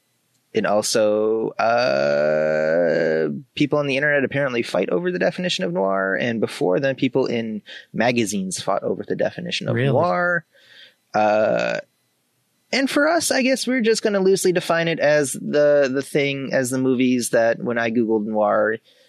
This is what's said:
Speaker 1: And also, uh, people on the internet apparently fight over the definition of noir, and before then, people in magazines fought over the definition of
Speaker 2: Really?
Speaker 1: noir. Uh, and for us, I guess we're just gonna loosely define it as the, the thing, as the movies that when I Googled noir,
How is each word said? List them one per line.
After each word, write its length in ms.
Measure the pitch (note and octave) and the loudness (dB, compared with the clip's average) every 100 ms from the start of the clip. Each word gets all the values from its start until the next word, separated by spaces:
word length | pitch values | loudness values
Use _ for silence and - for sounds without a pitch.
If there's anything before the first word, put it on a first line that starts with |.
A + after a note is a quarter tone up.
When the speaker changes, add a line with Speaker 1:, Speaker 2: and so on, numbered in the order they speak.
| _ _ _ _ _ | _ _ _ _ _
Speaker 1:
And 120 | A2 F2 | -4 0
also, 840 | G#2 G#2+ A#2+ G#2+ G#2+ A2 A2 A2+ | 0 0 2 2 2 0 0 -4
uh, 1800 | - A2 A#2+ B2 C2+ C#2+ C#2+ D2+ D2+ D#2 D#2 D#2 E2 E2+ D#2 D#2+ D#2+ D#2+ C#2+ C#3 | -2 0 2 2 0 0 0 0 0 0 0 0 0 2 0 0 0 -2 -6 -8
people 240 | - D3 D3+ | -4 -2 0
on 80 | C#3+ | -2
the 100 | C3+ | -2
internet 260 | D3 C#3+ | 0 0
apparently 400 | B2+ C#3 C#3+ A#2+ | 0 -2 -2 -2
fight 280 | A2+ - - | -2 -2 0
over 200 | F3+ F3+ | -2 -2
the 80 | F3+ | -2
definition 460 | F3+ F3 F3+ F3+ | -2 -2 -4 -4
of 80 | F3+ | -4
noir, 420 | F3 G3 - F#2+ | -2 -2 0 -2
and 260 | - A#2+ A2+ | -2 -2 -2
before 380 | A2+ - F2+ F#2 | -4 -2 0 0
then, 160 | C#3 | 0
people 300 | B2+ C3+ C3+ | -2 -2 0
in 380 | B2+ A#2+ A2+ G#2+ - - - | -2 -2 -4 -8 -12 -20 -10
magazines 680 | - A2+ A#2+ G#2+ G2+ F#2+ - | -2 0 2 0 -2 -4 -6
fought 220 | - G2 | -4 -2
over 200 | A#2 F#2+ | -2 -6
the 140 | G#2 F#2 | -4 -2
definition 500 | G#2 - - - - | -4 -4 -8 -6 -2
of 60 | |
Speaker 2:
Really? 180 | A#2 C3+ | 0 2
Speaker 1:
noir. 520 | B2+ F3 F3 F3 E3+ - _ - - - _ _ | 2 0 0 -2 -2 -6 _ -20 -20 -20 _ _
Uh, 640 | A2 G#2+ G#2+ G#2+ A#1+ A#1 - - _ _ _ _ _ _ _ _ | 0 2 2 2 0 -2 -4 -8 _ _ _ _ _ _ _ _
and 200 | A#3 C4+ | -2 0
for 180 | D4 D4 | 2 2
us, 220 | E4+ - | 2 0
I 100 | C4 | 0
guess 240 | B3+ C4+ - | 0 0 0
we're 140 | C4 | 0
just 220 | A3 A3 | 2 2
gonna 180 | A3+ G3+ | 2 2
loosely 320 | F#3+ F#3+ F#3+ | 4 4 2
define 360 | F3 - E3 E3 | 0 0 0 0
it 100 | E3 | 2
as 320 | C#3+ D3+ C#3 | 4 4 2
the, 580 | - - C#3+ D3 D3 C3+ | -4 -2 2 4 4 4
the 100 | C3+ | 0
thing, 500 | C3+ D#3 C#3 C#3 C3 | -2 0 0 -2 -2
as 160 | C3+ B2 | -2 0
the 100 | C3 | 0
movies 520 | C3 B2+ B2+ B2+ A2+ | 2 2 2 2 2
that 280 | B2 A2+ A2+ | 2 2 0
when 160 | A#2+ A#2 | -2 -2
I 120 | A#2 | 0
Googled 360 | A2+ A2 A2 G#2+ | 0 2 0 0
noir, 500 | G#2+ G#2 G#2+ G#2+ A2 _ _ | 0 2 2 0 -2 _ _